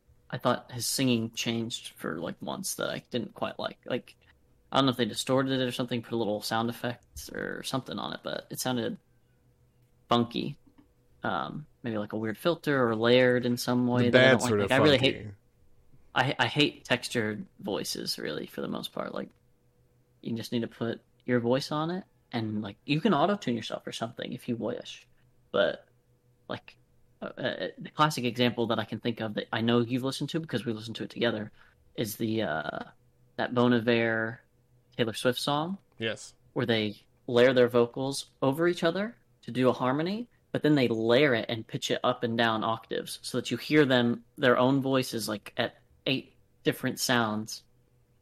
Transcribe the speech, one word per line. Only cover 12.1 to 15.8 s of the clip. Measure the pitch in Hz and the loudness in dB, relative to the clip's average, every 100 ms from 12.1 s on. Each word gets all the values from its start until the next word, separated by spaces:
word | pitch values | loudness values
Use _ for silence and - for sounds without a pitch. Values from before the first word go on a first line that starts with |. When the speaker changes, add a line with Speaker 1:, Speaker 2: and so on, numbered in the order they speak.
Speaker 1:
a | 110 | -6
weird | 110 107 | -6 -4
filter | 175 160 - 139 120 | -2 -2 -2 2 2
or | |
layered | 110 117 127 127 123 123 | 2 6 6 6 4 0
in | 123 | -2
some | - 123 123 | 0 0 2
way | 123 | 2
Speaker 2:
The | 120 | 6
Speaker 1:
that | 120 | 8
I | |
Speaker 2:
bad | 131 | 8
Speaker 1:
don't | 127 | 6
like. | 123 | 4
Speaker 2:
sort | 107 | 2
of | 98 | 4
Speaker 1:
Like, | 131 | 6
I | |
really | 151 131 | 6 6
Speaker 2:
funky. | 135 | 4
Speaker 1:
hate, | - 107 101 _ _ - - | 0 -8 -14 _ _ -20 -20